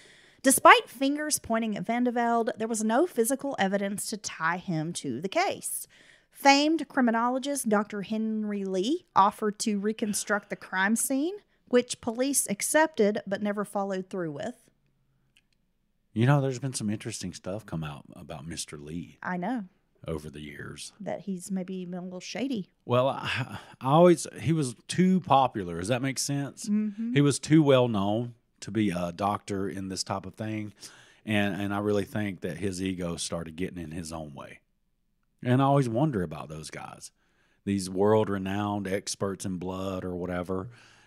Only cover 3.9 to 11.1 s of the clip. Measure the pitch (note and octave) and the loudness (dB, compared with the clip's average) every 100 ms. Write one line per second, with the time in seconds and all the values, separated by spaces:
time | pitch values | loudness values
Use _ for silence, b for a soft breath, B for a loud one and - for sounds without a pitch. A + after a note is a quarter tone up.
3.9 | G3+ - G#3 - - D#3+ F3+ F#3 D#3+ D#3 | -4 -6 -8 -10 -4 -2 -2 -2 -2 -2
4.9 | - D3 A#2 F#3+ E4 F#4+ - - - - | -4 -6 -6 -2 0 0 -2 -6 -8 -10
5.9 | b b b b - C#4 C#4 D4+ D#4+ C#4+ | b b b b 2 6 6 4 0 0
6.9 | - A#3+ A3+ A#3+ C4 C4+ C#4 A3+ G#3 G#3+ | 2 2 4 2 0 -2 -4 2 2 0
7.9 | G#3 F#3 A3 A3 A3 G#3+ G3+ F#3+ F#3+ G#3 | -6 -6 -4 -2 -4 -4 -4 -2 0 0
8.9 | F4 - - G3 - G#3+ G3+ - G#3 G#3 | -2 0 4 4 4 -2 -2 0 0 0
9.9 | A3 G#3+ G3 - G#3 - G3 - F#3 G3 | -2 -2 -2 -2 -2 -2 -12 -6 0 2
10.9 | A3+ - | 2 0